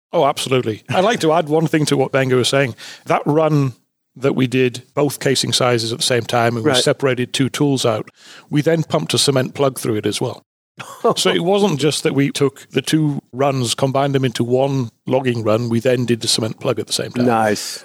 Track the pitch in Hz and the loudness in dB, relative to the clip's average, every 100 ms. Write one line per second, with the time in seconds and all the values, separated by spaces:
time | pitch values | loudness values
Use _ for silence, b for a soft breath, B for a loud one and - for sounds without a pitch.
0 | _ 175 143 147 127 127 117 104 - 185 | _ 0 2 0 0 0 0 -4 -2 0
1 | 196 240 156 160 151 156 165 156 147 143 | 2 2 2 2 2 0 2 2 2 0
2 | 131 135 131 127 117 139 135 110 B B | 0 0 2 2 2 0 0 -4 B B
3 | B 170 - 147 156 151 135 110 _ _ | B -2 0 2 4 2 0 -4 _ _
4 | _ - 131 117 127 131 127 120 - - | _ -4 -2 0 0 2 0 -2 -8 -2
5 | 147 - 143 131 123 - 127 120 113 113 | -2 0 -2 0 0 0 2 0 -2 -4
6 | - 123 113 123 117 117 147 127 135 131 | -2 -2 0 0 0 0 0 2 0 0
7 | 135 123 123 - 131 - 143 135 123 110 | 0 0 -2 -2 -2 0 0 0 0 -2
8 | - - B B B 147 151 165 147 165 | -6 -16 B B B -2 2 0 0 -2
9 | 160 117 - 127 - - 139 127 127 107 | 0 0 2 0 0 -2 -2 -2 -4 -2
10 | 104 101 127 - _ _ _ - - - | -2 -2 -4 -8 _ _ _ -18 -18 -4
11 | 233 - 185 185 170 202 202 143 147 - | -2 0 0 0 2 2 2 2 0 0
12 | 156 139 139 - 139 - - 139 - 160 | 0 0 0 0 -2 -2 -6 -4 0 2
13 | 151 143 - 120 139 135 117 - 135 135 | 0 -2 -6 -2 0 0 -2 -2 0 0
14 | 143 135 131 - 120 127 139 135 120 - | 0 0 -2 -2 0 2 2 0 -4 -8
15 | - 127 131 117 107 110 120 117 127 127 | -2 -2 0 0 0 0 0 0 2 0
16 | 117 117 113 - 113 - - 113 - - | 0 -2 -2 -2 -2 -4 -4 -4 -4 -6
17 | 123 120 123 113 110 104 - - | -4 0 2 2 2 0 -4 -12